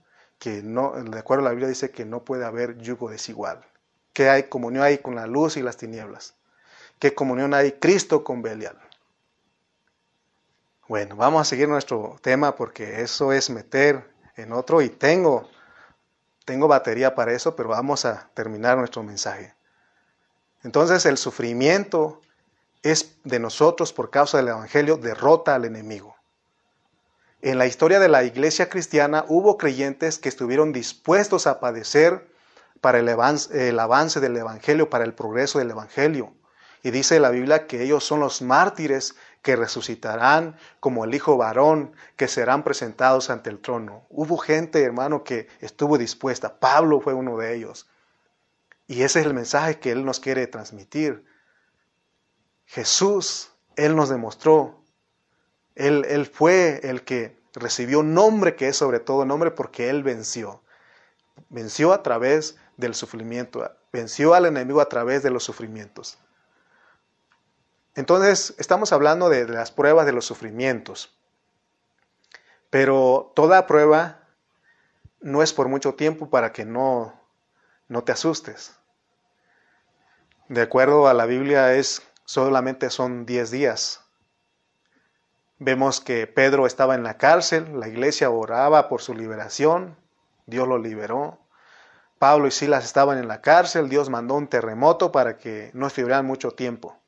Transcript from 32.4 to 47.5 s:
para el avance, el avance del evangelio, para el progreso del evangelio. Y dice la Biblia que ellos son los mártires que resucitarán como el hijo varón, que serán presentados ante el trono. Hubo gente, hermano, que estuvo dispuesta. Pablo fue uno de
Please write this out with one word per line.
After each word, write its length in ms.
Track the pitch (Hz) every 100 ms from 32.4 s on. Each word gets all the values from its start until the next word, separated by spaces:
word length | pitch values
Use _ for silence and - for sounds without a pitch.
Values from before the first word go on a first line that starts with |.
| _ _ _ _
para 180 | 131 120
el 80 | 117
avance, 640 | 113 127 147 - 143 127
el 100 | 117
avance 400 | 113 131 160 156
del 160 | 131 120
evangelio, 540 | 113 110 - 156 151
para 160 | 120 113
el 80 |
progreso 460 | - 113 113 139 147
del 120 | 120
evangelio. 640 | 110 107 - 151 147 110 _ _ _ _ _
Y 100 | 127
dice 280 | 123 131 165
la 120 | 131
Biblia 340 | 123 131 151 156
que 160 | 123
ellos 220 | 131 147
son 160 | - 151
los 220 | 139 -
mártires 720 | 127 135 - 196 151 135 - - - _
que 140 | - 123
resucitarán 1000 | 117 120 120 113 113 113 127 156 165 156 - -
como 240 | 139 123
el 100 | 110
hijo 240 | 139 160 131
varón, 580 | 110 113 151 156 139 - - -
que 120 | 127
serán 360 | 139 120 139
presentados 680 | 151 139 117 - 131 131 123
ante 220 | 117 117
el 80 | 104
trono. 460 | - 117 107 107 _
Hubo 280 | 143 156 170
gente, 460 | - 156 165 160
hermano, 400 | 131 120 139 147
que 240 | - 120 110 -
estuvo 380 | 110 - 147 147
dispuesta. 600 | 117 - 131 117 107 -
Pablo 400 | 131 143 160 143
fue 140 | 143
uno 240 | 131 131 113
de 180 | 113